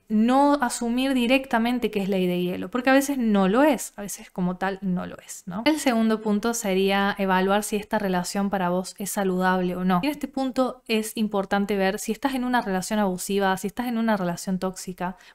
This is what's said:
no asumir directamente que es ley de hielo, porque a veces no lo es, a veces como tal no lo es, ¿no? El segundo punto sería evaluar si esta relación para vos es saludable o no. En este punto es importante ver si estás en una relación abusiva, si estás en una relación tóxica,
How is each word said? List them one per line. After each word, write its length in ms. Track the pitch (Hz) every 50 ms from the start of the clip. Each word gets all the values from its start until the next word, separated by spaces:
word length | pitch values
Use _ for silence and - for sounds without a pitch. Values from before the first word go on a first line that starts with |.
| _ -
no 440 | 220 214 220 240 254 269 285 285 285
asumir 600 | 285 254 240 - - 240 233 233 254 262 269 269
directamente 800 | 254 240 233 262 269 262 - 240 226 226 240 247 240 233 208
que 80 | - 202
es 80 | 196 185
ley 180 | 196 185 185
de 160 | 180 180 180
hielo, 260 | 180 175 180 185 185 180
porque 220 | - 247 247 269
a 20 |
veces 240 | 262 277 277 285 285
no 300 | 262 233 220 208 196 190
lo 160 | 185 202 254
es, 300 | 294 311 262 196 - - -
a 80 | -
veces 260 | 202 190 - - 220 -
como 280 | - - 180 180 180
tal 240 | 180 190 196 196 -
no 240 | 202 185 180 180 180
lo 100 | 175 - -
es, 260 | - - - - -
¿no? 160 | 185 175 208 240
El 120 | 302 320 294
segundo 420 | - 269 233 226 226 220 220 214
punto 320 | 220 220 208 208 214 233
sería 600 | 233 233 - 196 185 190 196 190 196 196 196 202 -
evaluar 460 | - 196 190 185 185 185 190 196 214
si 140 | 208 - 214
esta 240 | 202 - - - 214
relación 500 | 208 190 185 180 175 - - 202 202 202
para 200 | 202 190 180 175
vos 260 | 180 185 185 - - -
es 120 | 202 190
saludable 680 | - 214 196 185 180 180 185 185 185 185 180 180 185
o 80 | 180 185
no. 160 | 185 185 175
En 80 | 175 294
este 160 | 294 294 -
punto 560 | - - 269 269 262 - 262 254 240 - - _ -
es 280 | 226 220 220 220 -
importante 600 | 233 214 208 208 196 190 - 202 202 202 196 208
ver 240 | 196 190 190 196 208
si 100 | - -
estás 240 | 208 - - 269 262
en 80 | 254
una 180 | 247 247 247 226
relación 380 | 220 202 185 185 175 - 220 214
abusiva, 580 | 208 190 180 180 - - 196 196 196 190 190
si 120 | 180 - 196
estás 180 | - - 240
en 120 | 254 233 226
una 180 | 226 226 214
relación 420 | 190 180 175 170 - - 196 185 180
tóxica, 580 | 190 185 180 - - 190 180 - 180 180 185 - - -